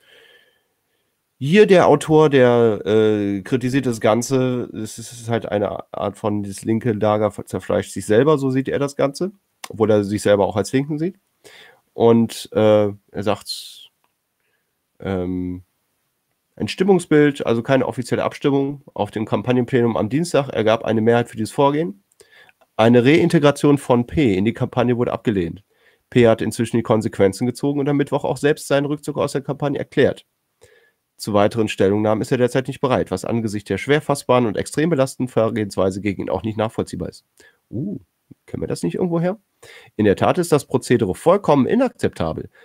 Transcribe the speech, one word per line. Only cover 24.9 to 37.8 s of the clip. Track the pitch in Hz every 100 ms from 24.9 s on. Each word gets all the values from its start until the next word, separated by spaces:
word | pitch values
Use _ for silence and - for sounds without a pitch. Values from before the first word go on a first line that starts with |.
| 117
wurde | 120
abgelehnt. | - 131 98 85 90 _ _ _ _ _
P | 127 113
hat | 110
inzwischen | 113 117 113 117
die |
Konsequenzen | 110 113 113 - 98 - 123
gezogen | - 143 143
und | 139
am | 143
Mittwoch | 143 143
auch | - 135
selbst | 143 156 -
seinen | 143 143
Rückzug | 147 - 139
aus | -
der | 147
Kampagne | 139 135 143 -
erklärt. | - - 92 - _ _ _ _ _ _ _ _ _ _
Zu | -
weiteren | 101 104 117 107
Stellungnahmen | - 98 104 107 110
ist | -
er | 127
derzeit | 123 135 127
nicht | 127
bereit, | 131 110 -
was | 92
angesichts | - 117 110 104 -
der | 98
schwer | - 147
fassbaren | - 143 - 123 117
und | -
extrem | - - 165
belastenden | 143 131 - 127
Vorgehensweise | 117 110 113 101 - 95 95
gegen | 101 92
ihn | -
auch | 92
nicht | 110 104
nachvollziehbar | 110 - 92 85 -
ist. | - _ _ _ _ _
Uh, | 113